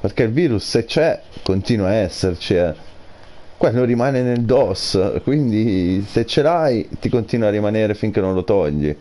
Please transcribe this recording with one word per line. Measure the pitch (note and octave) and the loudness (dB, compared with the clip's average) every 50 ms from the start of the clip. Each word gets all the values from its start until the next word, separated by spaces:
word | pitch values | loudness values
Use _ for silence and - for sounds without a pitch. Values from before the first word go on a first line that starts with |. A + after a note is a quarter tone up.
Perché | - G2 - - B2+ | -2 -2 0 0 0
il | A2 | 2
virus, | A2+ C#3+ F3 D3+ A#2 G2 - - | 2 2 2 2 2 0 -2 0
se | - A#2+ A2+ | -2 -2 -2
c'è, | - - D#3 D3+ E3 A#2 - - - - - | 0 0 2 2 2 2 -2 -6 -16 -18 -8
continua | - - F#2+ G2 F#2+ - B2 G#2+ G2 F#2 | -2 -2 -2 0 0 0 0 0 2 2
a | G#2 | 2
esserci, | A2+ G2+ F2 - - - F#2 F2+ F2 - - G#2 | 2 0 0 -2 -2 -2 -2 -2 -2 -2 0 2
eh. | F2+ F2 E2+ D#2+ - - - - - - - - - - - - - - - - | 2 2 0 -2 -6 -12 -18 -18 -18 -20 -20 -20 -20 -20 -20 -18 -18 -18 -18 -6
Quello | - - D3+ A2+ B2 B2 | 0 0 0 2 2 2
rimane | A#2 A#2+ A#2 A#2+ C#3 C#3 B2+ | 2 2 2 2 0 0 0
nel | B2+ B2 B2 A#2+ | 0 0 0 0
dos, | A#2+ G#2+ B2+ C3+ C3 G2 F#2+ - - - - G2 F#2 G2 - - | 2 2 4 2 4 2 0 -4 -4 -2 0 0 0 2 0 -2
quindi | - - C#3 D3+ C#3+ A#2+ G#2 G#2+ A2 A#2 G2 F#2 F2+ F2 F#2 F#2+ G2+ G2+ | -2 0 0 2 2 2 2 2 2 2 2 2 2 2 0 0 -2 -2
se | - A2+ A#2 | -2 -2 -2
ce | - - - | 0 0 2
l'hai, | C#3+ D3+ E3+ E3+ D#3+ D3 B2 A2 - - - - | 2 2 2 2 2 2 0 0 -2 -6 -10 -6
ti | - D3 | -4 -2
continua | B2+ B2 A2 - - A#2+ A2+ G#2 | -2 -2 -2 -2 -2 0 0 2
a | |
rimanere | G#2 G#2 G#2 G#2 G#2+ A2 G#2+ G#2 G#2 | 0 2 0 0 0 2 0 0 0
finché | - - G#2+ G2 G#2 | -2 -2 -2 -2 0
non | F#2+ F#2+ F#2+ | 0 0 0
lo | F#2 F2 | -2 0
togli. | - G#2+ G2 F2 D2+ D2 D2+ D2 D2+ D2 - | 2 2 2 2 2 0 0 -2 -2 -4 -6